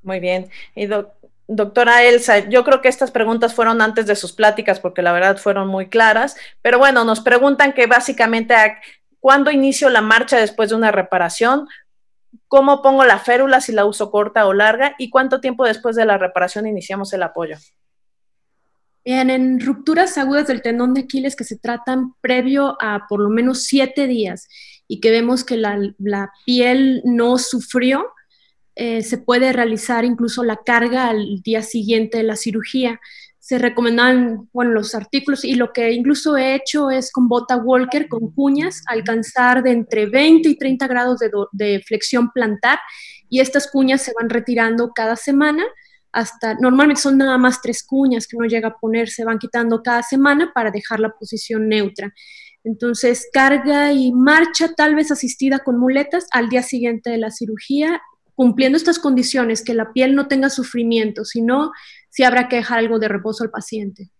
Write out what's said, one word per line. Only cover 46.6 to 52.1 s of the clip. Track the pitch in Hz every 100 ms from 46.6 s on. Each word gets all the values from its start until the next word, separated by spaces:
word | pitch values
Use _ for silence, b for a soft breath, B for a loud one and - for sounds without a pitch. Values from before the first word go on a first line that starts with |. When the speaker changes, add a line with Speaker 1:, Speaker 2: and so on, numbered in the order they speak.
| 254 262 294 285
Speaker 2:
son | 277 269
nada | 269 254
más | 254 254
tres | - 233
cuñas | - 269 269 247 -
que | 233
uno | 233
llega | 226 220
a | 226
poner, | 226 220 226
se | - 226
van | 226
quitando | 247 240 233 226
cada | 233 240
semana | 240 269 277 285 339 -
para | 220
dejar | 202 - 220
la | 220
posición | 214 202 220 - 220 214
neutra. | 214 202 202 202